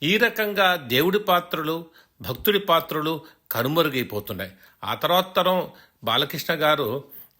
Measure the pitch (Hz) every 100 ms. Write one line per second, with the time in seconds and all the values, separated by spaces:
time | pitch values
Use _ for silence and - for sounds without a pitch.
0 | 147 208 233 226 208 196 185 175 127 123
1 | 170 208 202 175 175 160 156 165 165 -
2 | _ _ 104 127 - 202 196 165 - 156
3 | 156 160 - _ _ 113 127 160 147 131
4 | 110 104 - 92 95 - - _ 101 113
5 | 151 180 185 190 180 180 - - - _
6 | 113 120 151 156 - 160 151 151 113 131
7 | - - -